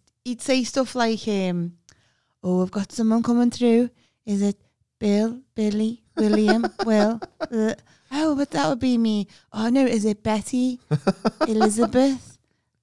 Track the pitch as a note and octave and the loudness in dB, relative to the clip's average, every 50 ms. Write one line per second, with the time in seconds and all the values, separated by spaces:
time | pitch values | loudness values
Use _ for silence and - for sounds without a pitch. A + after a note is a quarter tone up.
0 | _ _ _ _ _ B3 B3 A#3+ - - C4 C4 A#3+ A3 - C4+ C4 - - B3+ | _ _ _ _ _ -12 -10 -8 -4 -2 0 0 -2 -2 -4 -4 -4 -4 -2 -2
1 | A#3 A3+ A3+ G#3 - A3 G#3 G3 F#3+ F#3 F3 F3 E3+ F3 E3+ _ _ _ _ _ | -2 -2 -2 -4 -4 -4 -2 -2 -2 -2 -2 -4 -4 -6 -8 _ _ _ _ _
2 | _ _ _ _ _ _ _ _ - F3+ F3+ F3+ F#3 F#3+ - G#3 G3 - - - | _ _ _ _ _ _ _ _ -4 -2 0 0 0 -2 -2 -6 -6 -6 -4 -2
3 | A3+ A3 A3 A#3 A3+ A#3+ A#3+ A#3+ A#3+ A#3+ - - B3 A#3+ A3+ A#3 B3 A#3+ - _ | 0 2 2 2 2 2 2 2 2 2 0 2 2 4 4 4 2 0 -2 _
4 | _ _ _ _ _ G#3+ G3+ G3 G3+ G3+ G3+ - _ _ _ _ _ _ _ _ | _ _ _ _ _ -4 -2 0 0 -2 -2 -4 _ _ _ _ _ _ _ _
5 | - G#3 G3+ G#3 A3 A3+ A#3+ B3+ C4+ _ _ - G#3+ G#3+ G#3 G#3+ G#3+ A3 A#3 - | -2 0 2 2 0 -2 -4 -8 -14 _ _ -4 -2 -2 0 0 -2 -2 -4 -6
6 | _ _ _ A3+ G#3+ G#3+ G#3 G#3+ G#3+ G#3 A3 A3+ A#3 A3 - - - A3+ A3 G#3+ | _ _ _ 0 2 2 2 4 4 2 2 2 0 -2 -4 -4 -2 0 2 2
7 | G#3 G#3+ A#3 A3 - - _ - D#4+ - B3 A3 A3 A3 - - _ _ _ _ | 2 2 0 -4 -8 -14 _ -12 -10 -6 -4 -2 -2 -2 -4 -6 _ _ _ _
8 | _ _ C4+ C#4+ D#4 D#4+ D4 C4+ C#4+ - - - C#4 D#4 C#4 A#3 C4 B3+ B3 A#3 | _ _ -4 -2 0 0 0 0 -2 -4 -2 -2 -2 0 -2 0 0 0 0 2
9 | A3+ A3 G#3+ G#3 G3 - - - _ _ - G#3+ A3 A3+ B3 C4+ C4+ B3 A#3 A3 | 2 0 0 -2 -4 -6 -10 -18 _ _ -8 -4 -2 0 2 2 2 2 2 0
10 | G3+ A3 G#3 G#3 - A3 G#3+ G#3+ G3+ - - B3 B3 B3+ B3 B3 _ - D#3 - | 0 -2 -2 -2 -2 -2 -2 -2 -4 -4 -2 -2 -2 -2 -2 -6 _ -4 -4 -2
11 | - - - - - A3+ - - G4+ A#3 A3 A3 A3 G#3+ G#3 A3 A#3+ G#3+ A#3 B3+ | 0 -2 -2 -2 -4 -6 -4 -2 -2 -2 2 2 2 2 2 2 0 2 4 2
12 | C4 C#4 C4+ B3 - - - _ _ _ _ _ _ _ _ _ | 2 2 0 -2 -8 -14 -20 _ _ _ _ _ _ _ _ _